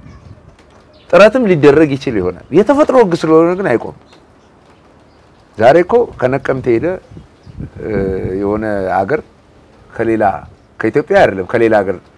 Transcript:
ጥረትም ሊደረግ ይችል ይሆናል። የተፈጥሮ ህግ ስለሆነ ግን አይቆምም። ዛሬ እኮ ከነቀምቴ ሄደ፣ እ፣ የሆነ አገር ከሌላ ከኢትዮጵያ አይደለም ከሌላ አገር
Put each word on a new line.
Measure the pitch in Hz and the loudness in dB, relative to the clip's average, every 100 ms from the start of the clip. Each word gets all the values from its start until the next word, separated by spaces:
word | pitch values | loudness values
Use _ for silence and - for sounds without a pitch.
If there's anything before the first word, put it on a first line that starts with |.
| - - - - - _ _ _ _ _ - | -20 -20 -20 -20 -20 _ _ _ _ _ 0
ጥረትም | - 214 262 220 | 4 4 2 0
ሊደረግ | 170 143 143 156 | 2 4 4 2
ይችል | 135 135 110 | 0 -4 -4
ይሆናል። | 90 87 - | -4 -6 -4
የተፈጥሮ | 151 220 277 302 254 | 0 2 2 2 4
ህግ | 202 165 | 2 0
ስለሆነ | 160 160 165 | 2 2 2
ግን | 185 185 | 0 -2
አይቆምም። | 113 95 - _ - _ _ _ _ _ _ _ _ _ _ _ _ _ - | -4 -6 -16 _ -20 _ _ _ _ _ _ _ _ _ _ _ _ _ 0
ዛሬ | 117 160 | 4 4
እኮ | 175 233 233 - | 4 0 0 -2
ከነቀምቴ | 127 135 - 135 127 | -4 -4 -4 -6 -2
ሄደ፣ | 117 156 185 - - - _ - - - - | -2 -2 -8 -14 -20 -20 _ -20 -16 -16 -12
እ፣ | - 104 95 95 98 95 | -8 -4 -4 -4 -6 -4
የሆነ | 101 104 110 101 92 | -4 -4 -4 -4 -2
አገር | 92 98 156 - _ _ _ _ _ _ | -2 -2 -4 -8 _ _ _ _ _ _
ከሌላ | - 113 110 101 80 - - _ - | -6 -4 0 -2 -4 -10 -20 _ -8
ከኢትዮጵያ | - 143 - 196 | -4 -2 0 2
አይደለም | 127 95 90 | 2 0 -4
ከሌላ | 117 113 107 | 0 2 2
አገር | 95 90 - | -2 -6 -12